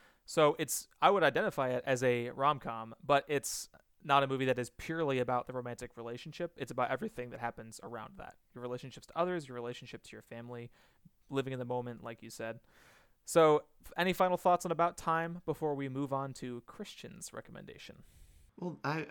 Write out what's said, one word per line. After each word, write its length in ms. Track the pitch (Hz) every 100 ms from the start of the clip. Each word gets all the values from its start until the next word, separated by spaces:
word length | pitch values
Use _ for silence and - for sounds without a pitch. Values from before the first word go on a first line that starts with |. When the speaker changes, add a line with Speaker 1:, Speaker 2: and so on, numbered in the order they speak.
| - _ -
Speaker 1:
So 300 | 165 151 -
it's, 300 | 147 - - -
I 80 | 156
would 120 | 196
identify 460 | 151 156 208 - 131
it 140 | 123 135
as 160 | 127
a 300 | 127 120 120
rom-com, 640 | 120 139 143 - 113 113 - -
but 200 | 139 -
it's 420 | 143 - - - - _ _
not 200 | 147 139
a 40 | 135
movie 180 | 135 131
that 140 | 123
is 120 | 120 -
purely 420 | - 165 151 131
about 280 | 123 123 -
the 60 |
romantic 380 | 127 120 117 123 -
relationship. 580 | 117 123 156 - - -
It's 140 | 127
about 200 | 123 123
everything 380 | 131 214 - 123
that 80 | 110
happens 400 | 120 117 113 -
around 300 | - 117 110 -
that. 180 | - - _ 123
Your 60 |
relationships 460 | 123 123 135 120 -
to 100 | -
others, 300 | 180 175 135
your 80 | 123
relationship 480 | 120 120 120 113
to 60 | -
your 100 | 107
family, 480 | - 117 120 120 120 - _ _ - _ -
living 240 | 139 135
in 60 | 127
the 60 | 120
moment, 380 | 123 120 113
like 200 | 117 113
you 60 | 113
said. 300 | - 113 120 - - - - _ _ -
So, 380 | 170 156 151 - _ -
f-, 60 | -
any 160 | 185
final 240 | 175 185 175
thoughts 280 | 180 175 175
on 60 |
About 260 | 160 170 -
Time 440 | - 160 165 175 -
before 300 | 143 156 139
we 140 | 139
move 240 | 131 139
on 200 | 135 139
to 300 | 127 127 120 -
Christian's 680 | - 208 - - - -
recommendation? 640 | - - 110 98 - - - - - - - - -
Speaker 2:
Well, 220 | 175 143
I, 240 | 139 160 -